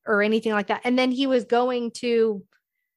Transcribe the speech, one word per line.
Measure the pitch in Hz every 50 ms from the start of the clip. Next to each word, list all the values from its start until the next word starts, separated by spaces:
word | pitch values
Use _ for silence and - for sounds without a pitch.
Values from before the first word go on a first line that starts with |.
| _
or | - 220 202 208
anything | 214 220 226 - 220 214
like | 208 196 -
that, | 214 - -
and | 247 254 254
then | 254 254
he | 254 247 277
was | 269 262 247 202
going | - 233 240 247 254 254 247 240 233 226
to, | - - 240 233 233 226 226 214 196 190 _ _ _ _ _ _ _ _ _ _